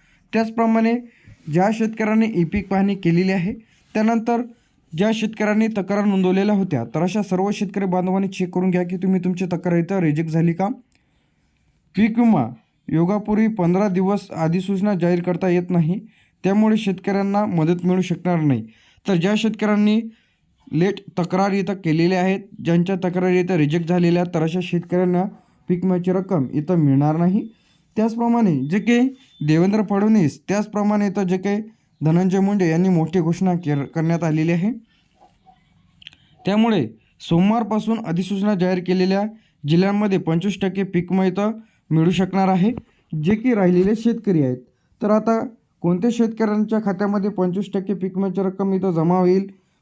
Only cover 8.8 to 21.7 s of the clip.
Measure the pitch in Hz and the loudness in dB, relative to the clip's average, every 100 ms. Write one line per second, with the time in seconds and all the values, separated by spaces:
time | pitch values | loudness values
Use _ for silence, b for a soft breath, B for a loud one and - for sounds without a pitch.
8.8 | 180 185 190 185 185 180 180 175 180 170 | -2 -4 -2 0 -2 -4 -4 -4 0 0
9.8 | 170 196 165 147 165 165 165 170 196 277 | 0 0 0 0 -2 0 0 0 -4 -6
10.8 | _ _ _ _ _ _ _ _ _ _ | _ _ _ _ _ _ _ _ _ _
11.8 | _ 190 220 226 233 175 113 131 _ _ | _ 0 0 2 4 4 2 -6 _ _
12.8 | - 156 170 208 214 214 220 220 170 185 | -4 0 0 0 0 0 0 2 2 2
13.8 | 208 180 190 202 - 160 160 180 185 196 | 2 0 0 -2 -4 -4 -2 0 -2 -2
14.8 | 208 185 175 175 175 170 190 180 180 175 | 0 0 0 0 -2 -2 0 0 0 0
15.8 | 156 208 - B B B 185 202 220 214 | 0 -2 -8 B B B -2 2 2 2
16.8 | 196 190 202 196 196 202 214 170 156 175 | -2 -4 -2 -2 0 -2 -2 0 0 0
17.8 | 175 185 180 170 180 170 151 120 - B | 0 0 0 -2 -2 0 2 0 -4 B
18.8 | B B - 180 185 214 220 214 214 208 | B B -2 0 2 0 -2 -2 0 2
19.8 | 208 214 226 B B B B _ - 151 | 2 2 -2 B B B B _ -6 0
20.8 | 196 202 - - 165 185 196 196 202 | 0 -2 -8 -6 -2 0 0 0 -2